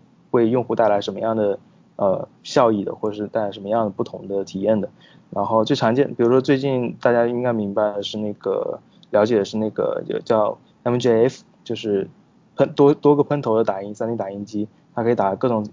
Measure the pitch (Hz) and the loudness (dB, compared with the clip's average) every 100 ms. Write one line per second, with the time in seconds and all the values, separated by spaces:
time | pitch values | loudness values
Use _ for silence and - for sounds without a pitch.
0 | _ _ _ 123 113 123 117 113 110 101 | _ _ _ 2 2 2 -2 0 2 2
1 | 101 98 113 110 104 98 - _ _ - | -2 -6 -2 0 0 -2 -8 _ _ -2
2 | 101 92 - _ - 147 120 107 95 - | 0 0 -6 _ -2 2 4 2 -2 -6
3 | 107 104 104 113 104 101 98 113 107 98 | -8 -6 -6 -4 -4 -6 -4 -2 -2 -4
4 | 120 95 95 98 95 95 104 107 90 - | -8 -8 -8 -6 -6 -4 0 0 -2 -10
5 | _ - _ 98 101 113 110 139 113 120 | _ -20 _ -6 0 0 2 2 2 2
6 | 139 - 117 131 131 135 139 131 120 - | 0 2 4 4 4 0 0 -2 -4 -2
7 | 127 120 117 120 123 117 101 101 107 104 | 2 2 2 0 -2 -2 -2 0 0 -2
8 | 98 107 107 104 98 98 - - _ _ | -6 -6 -6 -6 -4 -4 -4 -8 _ _
9 | - 107 107 113 95 110 110 - 95 - | -2 2 4 2 0 -2 -4 -2 -2 -2
10 | - 110 - 113 107 110 _ _ 123 123 | -6 -6 0 2 2 -2 _ _ -2 0
11 | 123 113 123 - _ _ - 113 113 101 | 2 4 2 0 _ _ -10 -8 -2 -2
12 | - - _ _ _ - 135 147 143 156 | -2 -10 _ _ _ -2 -2 4 4 4
13 | 147 147 143 147 127 110 107 98 101 104 | 4 2 2 -2 0 0 0 -2 -6 -6
14 | 113 117 98 101 101 104 107 _ _ - | -6 -4 -6 -8 -8 -8 -8 _ _ -4
15 | 117 117 98 95 131 113 104 | 0 2 0 0 0 -2 -4